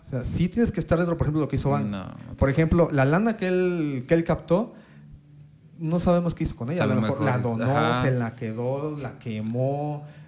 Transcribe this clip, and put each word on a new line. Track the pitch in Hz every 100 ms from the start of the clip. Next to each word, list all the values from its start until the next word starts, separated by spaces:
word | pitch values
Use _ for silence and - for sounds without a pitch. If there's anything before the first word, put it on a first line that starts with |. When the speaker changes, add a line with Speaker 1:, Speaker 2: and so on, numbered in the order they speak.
| -
Speaker 1:
O |
sea, | 127
sí | - - 175
tienes | 226 233
que | -
estar | 160 165
dentro, | 175 170
por | 139
ejemplo, | 151
lo | 147
que | 131
hizo | 143
Vance. | 139 104
Speaker 2:
No, | 101
no | 92
te | - - -
Speaker 1:
Por | 135
ejemplo, | 139 160 175 160
la | 147
lana | 135 165 226 220
que | 185
él, | 180 180 175 151 135 127
que |
él | 165
captó, | 165 160 - 170 240 - - - - - - - - - - -
no | 160 170
sabemos | 175 175 175
qué | -
hizo | 156 -
con | 120
ella. | 170
A |
Speaker 2:
A | -
Speaker 1:
lo | 107
Speaker 2:
lo |
Speaker 1:
mejor | 107 -
Speaker 2:
mejor, | 139
Speaker 1:
la | 123
donó, | 120 113 120 120
Speaker 2:
ajá. | 117 120
Speaker 1:
se | 127
la | 127 117
quedó, | 117 113 110 123 139 156 147
la | 127 104
quemó, | 120 107 110 120 131 143 147 147 - -